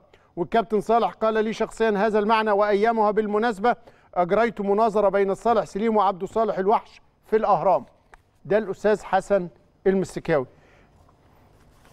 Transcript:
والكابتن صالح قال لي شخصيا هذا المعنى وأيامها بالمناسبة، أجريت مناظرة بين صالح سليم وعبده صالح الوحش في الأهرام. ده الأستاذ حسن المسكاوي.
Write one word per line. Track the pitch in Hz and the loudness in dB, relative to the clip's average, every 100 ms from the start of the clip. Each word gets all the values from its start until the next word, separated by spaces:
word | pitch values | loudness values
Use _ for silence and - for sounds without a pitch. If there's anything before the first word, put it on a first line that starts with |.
| _ _ _ - | _ _ _ -10
والكابتن | 175 233 208 214 | -4 -2 -2 -2
صالح | - 233 196 | 0 0 0
قال | - 220 220 | -2 -2 0
لي | 220 | -2
شخصيا | 208 220 - 226 | -4 -6 -2 -2
هذا | 202 220 214 | 0 0 0
المعنى | 208 226 220 | 0 0 2
وأيامها | 202 208 202 220 233 208 | 2 2 2 2 2 0
بالمناسبة، | 208 214 208 240 196 233 226 - _ _ | 0 -2 -2 -2 0 -2 -2 -6 _ _
أجريت | - 175 202 233 - | -4 0 2 0 -2
مناظرة | 196 202 226 202 202 | -2 0 2 2 2
بين | 196 196 | 2 0
صالح | 190 226 226 | -2 0 0
سليم | 160 196 226 214 | -2 -4 -2 2
وعبده | 190 185 180 | 0 -2 -6
صالح | 220 220 175 | -2 -2 -2
الوحش | 190 214 - - _ _ _ | 0 0 -2 -20 _ _ _
في | 214 | 0
الأهرام. | 196 180 175 165 113 _ _ - _ _ | 2 2 2 0 -2 _ _ -20 _ _
ده | - 202 | -2 -2
الأستاذ | 196 - 202 208 | -2 -2 -2 -2
حسن | - 190 - 202 175 - _ _ 196 | -2 -4 0 -2 -2 -12 _ _ 0
المسكاوي. | 190 175 - - 156 127 _ _ _ _ _ _ _ _ _ _ _ _ _ _ | 0 0 -6 -2 -2 -2 _ _ _ _ _ _ _ _ _ _ _ _ _ _